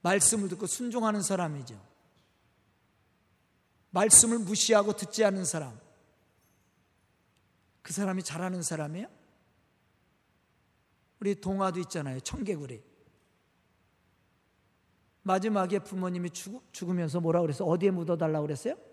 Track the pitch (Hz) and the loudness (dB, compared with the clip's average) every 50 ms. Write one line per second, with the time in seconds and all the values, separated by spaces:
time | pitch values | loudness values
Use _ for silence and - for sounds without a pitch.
0 | - 175 190 202 - - - 220 202 190 180 175 208 175 - - 247 240 220 247 | 2 4 4 6 4 4 4 2 0 -2 -4 -6 -6 -6 -6 -4 -6 -4 -2 0
1 | 226 220 208 208 185 - 196 180 180 160 147 143 131 117 113 101 - _ _ _ | 0 0 0 0 0 0 0 0 -2 -2 -4 -8 -10 -12 -16 -18 -20 _ _ _
2 | _ _ _ _ _ _ _ _ _ _ _ _ _ _ _ _ _ _ _ _ | _ _ _ _ _ _ _ _ _ _ _ _ _ _ _ _ _ _ _ _
3 | _ _ _ _ _ _ _ _ _ _ _ _ _ _ _ _ _ _ - 180 | _ _ _ _ _ _ _ _ _ _ _ _ _ _ _ _ _ _ 0 2
4 | 202 220 - - - 226 233 233 214 180 214 - - - 220 208 202 208 202 - | 6 10 10 10 8 8 2 0 0 -2 0 0 4 6 6 6 6 4 -2 -4
5 | - - - 214 220 202 196 196 185 - - 160 147 127 113 107 - - _ _ | -6 -8 0 2 2 2 2 0 -2 -4 -4 -4 -6 -8 -14 -18 -20 -20 _ _
6 | _ _ _ _ _ _ _ _ _ _ _ _ _ _ _ _ _ _ _ _ | _ _ _ _ _ _ _ _ _ _ _ _ _ _ _ _ _ _ _ _
7 | _ _ _ _ _ _ _ _ _ _ _ _ _ _ _ _ _ - 156 196 | _ _ _ _ _ _ _ _ _ _ _ _ _ _ _ _ _ -8 -4 -2
8 | 202 190 185 190 175 - 147 165 180 185 185 180 165 - 170 156 151 147 156 180 | -2 -2 -2 -4 -6 -6 -6 -6 -4 -4 -4 -4 -4 -4 -4 -4 -6 -6 -6 -10
9 | 226 - - _ _ _ _ _ _ _ _ _ _ _ _ _ _ _ _ _ | -10 -12 -16 _ _ _ _ _ _ _ _ _ _ _ _ _ _ _ _ _
10 | _ _ _ _ _ _ _ _ _ _ _ _ _ _ _ _ _ _ _ _ | _ _ _ _ _ _ _ _ _ _ _ _ _ _ _ _ _ _ _ _
11 | _ _ _ _ 208 196 202 202 - 180 196 190 196 190 160 180 175 - - 170 | _ _ _ _ -2 -2 -2 -2 -2 -4 0 2 0 0 0 -2 -6 -4 -6 -6
12 | 143 139 131 131 - - - 294 247 190 196 151 143 127 123 107 - - _ _ | -4 -4 -6 -6 -8 -8 -6 -6 -4 -4 -4 -6 -6 -12 -14 -16 -18 -20 _ _
13 | _ _ _ _ _ _ _ _ _ _ _ _ _ _ _ _ _ _ _ _ | _ _ _ _ _ _ _ _ _ _ _ _ _ _ _ _ _ _ _ _
14 | _ _ _ _ _ _ _ _ _ _ _ _ _ _ _ _ _ _ _ _ | _ _ _ _ _ _ _ _ _ _ _ _ _ _ _ _ _ _ _ _
15 | _ _ _ _ _ 190 185 190 185 220 214 202 185 180 196 196 196 - 196 190 | _ _ _ _ _ 0 0 0 2 0 0 0 0 0 0 -2 -4 -4 -6 -6
16 | 185 185 180 175 175 175 170 - - 196 208 254 _ _ - - 180 175 180 175 | -4 -4 -4 -4 -6 -6 -8 -10 -12 -12 -14 -16 _ _ -12 -10 -4 -2 -2 -2
17 | 170 156 135 175 165 165 160 175 175 156 143 - - 165 165 180 185 196 185 175 | -2 -2 -2 0 0 2 2 4 2 2 -2 -2 0 0 0 4 4 2 2 2
18 | 170 156 175 160 165 160 156 156 151 147 147 131 - 233 320 - - - | 0 -2 0 0 0 0 0 0 -2 -2 -4 -4 -4 -6 -6 -6 -12 -20